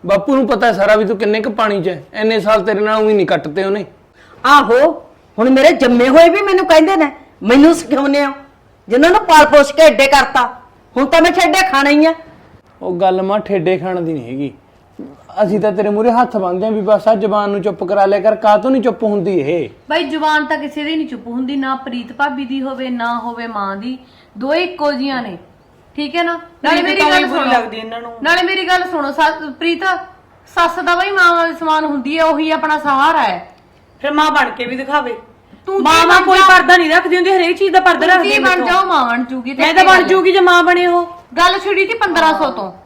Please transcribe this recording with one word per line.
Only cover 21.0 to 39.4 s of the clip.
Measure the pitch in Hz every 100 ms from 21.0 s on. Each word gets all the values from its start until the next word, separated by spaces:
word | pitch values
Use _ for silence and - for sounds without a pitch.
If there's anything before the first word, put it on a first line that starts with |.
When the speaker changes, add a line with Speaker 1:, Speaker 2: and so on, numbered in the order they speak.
| 294
Speaker 3:
ਚੁੱਪ | 226 233
ਹੁੰਦੀ, | 240 262 285
ਨਾ | 269
ਪ੍ਰੀਤ | 262 269 240 -
ਭਾਬੀ | 233 285 262
ਦੀ | 254 269
ਹੋਵੇ, | 262 254 262
ਨਾ | 247 233 240
ਹੋਵੇ | 233 233 233
ਮਾਂ | 214 196 196
ਦੀ, | 240 254 - _ _ 208
ਦੋਏ | 262 320
ਇੱਕੋ | 359 359 294
ਜੀਆਂ | 269 277 262
ਨੇ, | 220 175 - _ _ _ _ -
ਠੀਕ | 294 339
ਹੈ |
ਨਾ? | 339 339 - _
ਨਾਲੇ | 294 339
Speaker 4:
ਪ੍ਰੀਤ |
Speaker 3:
ਮੇਰੀ | 359 381
Speaker 4:
ਤਾਂ | 302
Speaker 3:
ਗੱਲ | - 247
Speaker 4:
ਬੁਰੀ | 320
Speaker 3:
ਸੁਣੋ, | 254
Speaker 4:
ਲੱਗਦੀ | 247 226 220
ਇਹਨਾਂ | 220 233
ਨੂੰ। | 233 233
Speaker 3:
ਨਾਲੇ | 294 359
ਮੇਰੀ | 359 381 349
ਗੱਲ | 370 359
ਸੁਣੋ, | 339 277
ਸੱਸ-, | 294 320 - 311
ਪ੍ਰੀਤ | 254 330 330 381 370 - - _ _ _
ਸੱਸ | - 339 339
ਦਾ | 339
ਬਾਈ | 349 392
ਮਾਂ | 392 339 339
ਵਾਲੀ | 330 330
ਸਮਾਨ | 320 311
ਹੁੰਦੀ | 311 285 254 320
ਹੈ, |
ਉਹੀ | 320 294 320
ਆਪਣਾ | 320 311 302
ਸਹਾਰਾ | 294 269 294 320
ਹੈ। | 226 175 - _ _ _ _ _
Speaker 4:
ਫਿਰ | 285
ਮਾਂ | 302 302
ਬਣ | 294 254
ਕੇ | -
ਵੀ | 240 254
ਦਿਖਾਵੇ। | 269 294 247 220 - _ _ - -
Speaker 3:
ਤੂੰ | 392
Speaker 4:
ਮਾਂ | 302 330
Speaker 3:
ਕੀ | 339
Speaker 4:
ਮਾਂ | 370
Speaker 3:
ਬਣ |
Speaker 4:
ਕੋਈ | 370 370
Speaker 3:
ਜਾ? | 381
Speaker 4:
ਪਰਦਾ | 370 349 359
ਨਹੀਂ | 320
ਰੱਖਦੀ | 330 359 359
ਹੁੰਦੀ, | 359
ਹਰੇਕ | 381 349 339
ਚੀਜ਼ | 392
ਦਾ | 359
ਪਰਦਾ | 370 330 320
Speaker 3:
ਤੂੰ |
Speaker 4:
ਰੱਖਦੀ | 370 403
Speaker 3:
ਕੀ |
Speaker 4:
ਹੈ | 415
Speaker 3:
ਬਣ | 370
Speaker 4:
ਮੈਥੋਂ। | 359 247
Speaker 3:
ਜਾਓ, | 359
ਮਾਂ | 381 311 240
ਬਣ | 240
ਜੂਗੀ | 254 262